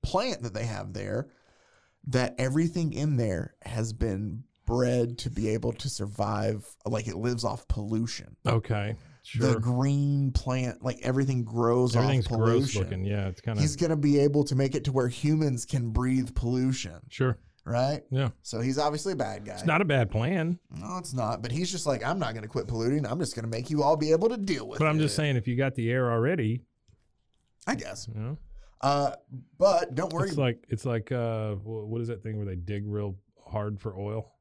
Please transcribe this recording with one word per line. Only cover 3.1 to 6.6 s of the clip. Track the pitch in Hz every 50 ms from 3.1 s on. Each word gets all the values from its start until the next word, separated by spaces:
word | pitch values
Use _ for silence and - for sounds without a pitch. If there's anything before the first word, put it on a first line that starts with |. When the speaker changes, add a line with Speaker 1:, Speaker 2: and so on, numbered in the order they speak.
| 147
Speaker 1:
there | 123 117 107 92 82 - - _ _ -
has | - 120 117 110 113 110
been | - - 113 98 95 104 107 85 113 131 _ _ _ _
bred | - 113 123 127 123 123 123 117 117 120 117
to | - 127
be | 117 - 107 107
able | 110 113 113 117 113
to | - - 135
survive. | - - 101 104 104 104 104 104 107 104 104 107 107 107